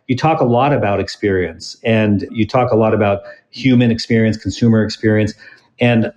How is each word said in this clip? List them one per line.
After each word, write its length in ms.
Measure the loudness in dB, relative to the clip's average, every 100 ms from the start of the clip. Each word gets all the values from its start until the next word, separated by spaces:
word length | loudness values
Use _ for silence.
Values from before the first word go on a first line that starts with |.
| -6
you 100 | -2
talk 240 | 0 0
a 40 |
lot 280 | 2 2 2
about 280 | 0 0 -2
experience 760 | -4 -4 -2 -2 -2 -8 -18 -10
and 420 | -2 0 2 0 -2
you 160 | -4 -2
talk 240 | 0 0
a 60 | 2
lot 180 | 2
about 280 | 2 0 -2 -6 -20 _
human 400 | -4 2 4 2
experience, 460 | 0 -2 0 0 -2
consumer 480 | -6 0 2 2
experience. 500 | 0 -2 0 0 0 -6 -20 -20 _ _
And 320 | 0 2 0